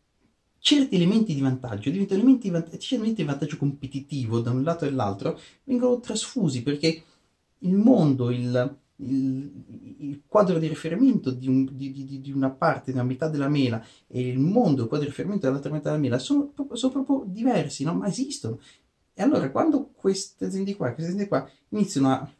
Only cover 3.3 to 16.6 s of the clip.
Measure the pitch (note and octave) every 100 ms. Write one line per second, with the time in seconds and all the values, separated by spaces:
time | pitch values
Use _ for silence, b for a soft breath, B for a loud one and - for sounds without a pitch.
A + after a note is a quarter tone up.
3.3 | C#3 D#3 - C#3+ C3+ B2+ C#3 - C#3+ A2+
4.3 | A#2 A#2 B2+ D3+ E3 C#3 C3 G2+ G2+ D#3
5.3 | - B B - A#3+ B3 A#3+ - G#3+ -
6.3 | C4 E3 B2+ B2 D3 D#3+ E3 B B B
7.3 | _ _ _ F#3 G3 A#3 A#3 D3+ B2 A#2+
8.3 | B2 B2 B2 C3 - _ - B2+ C3+ C3+
9.3 | C3 C#3+ - - A2+ G#2+ - C#3+ D3 _
10.3 | G#3 F#3 E3 D#3+ D#3 D#3+ F#3 C4+ G3+ C3+
11.3 | B2+ C3 C3 C3 C3 C3+ C#3 C3 C3+ C#3
12.3 | C#3 C3+ - E3 C3+ - B2+ B2 B2+ D#3+
13.3 | D3 C#3 D3 B2+ A2 B B B B2 B2
14.3 | C3 D#3 A#3 G3+ C3 A2+ D3+ C#3+ - E3
15.3 | G3+ C#3+ C#3 C#3+ D3+ D3+ D3+ C3 B2+ -
16.3 | C#4+ C#4+ -